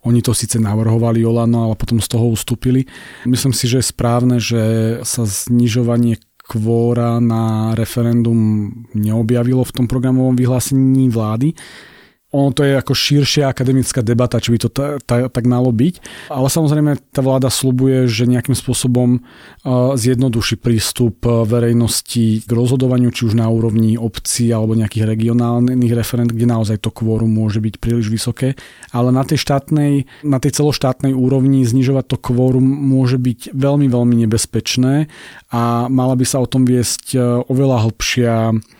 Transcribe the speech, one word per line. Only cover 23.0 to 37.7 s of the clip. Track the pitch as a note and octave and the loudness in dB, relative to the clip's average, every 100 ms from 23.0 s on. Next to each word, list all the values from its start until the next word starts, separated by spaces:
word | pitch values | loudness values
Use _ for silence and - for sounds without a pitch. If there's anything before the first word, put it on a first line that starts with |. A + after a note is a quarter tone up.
| B2 - | 0 0
či | A2+ | 0
už | |
na | A#2 A2+ | 0 0
úrovni | A2+ A2+ A2 A2 A2+ | 0 0 2 2 0
obcí | A2+ - - - A#2 | -4 -6 -8 -2 0
alebo | A2+ A2 A2 | 0 0 0
nejakých | G#2 A2 A2 | -2 -2 -2
regionálnych | A2 A2+ A#2+ A#2 A#2+ B2 B2+ A#2+ A#2 | 0 0 0 0 0 0 2 0 0
referend, | A2 A#2+ A#2 | -2 -2 -2
kde | A2+ | 0
naozaj | A#2+ A2+ G#2+ G#2+ | 0 2 0 -2
to | A2+ | -4
kvórum | - A2 A2 A2+ | -4 -2 0 2
môže | A2 A2 A2 | 0 0 -2
byť | A2 - | -4 -4
príliš | A2+ A#2+ G#2+ | -2 0 0
vysoké. | A2 B2 - C3 - - - - | -2 -4 -2 -4 -4 -12 -20 -8
Ale | A#2+ B2 | -2 2
na | C3 | 2
tej | C3 D3 | 0 -2
štátnej, | - C#3 - D3+ C#3+ C#3 C3 - | 0 -2 0 0 2 0 -2 -6
na | D3 C3 | -2 0
tej | C#3+ | 0
celoštátnej | - D3 - C3 - C3+ C3 | 0 0 0 -2 0 0 0
úrovni | B2+ C3+ C3+ C3+ | 2 2 2 2
znižovať | B2 C3 B2+ C3+ - | 2 2 2 0 -2
to | B2+ | -6
kvórum | - B2 B2+ B2+ | -2 0 2 2
môže | C3 C#3+ C3+ C3 B2 C3 | 2 2 0 2 2 0
byť | B2+ A#2+ - C3+ | 0 -4 -6 -2
veľmi, | C#3 C#3+ C#3 | 0 2 2
veľmi | A#2+ A#2+ A#2 A2 | 2 2 2 2
nebezpečné | A2+ - A2+ - B2+ C3 C#3+ D3+ - - - - | 0 -2 -4 -2 0 2 2 -2 -8 -20 -20 -6
a | A#2 A#2 A#2 B2 | -2 0 0 0
mala | C3 B2+ | 0 2
by | B2+ B2 | 0 0
sa | C#3 | 0
o | A#2+ | 0
tom | C3 B2 | 0 2
viesť, | B2 A2+ - - C3 | 2 0 -4 -4 -2
e, | B2 A#2+ B2 | 0 0 -2
oveľa | C3 C3+ | 0 2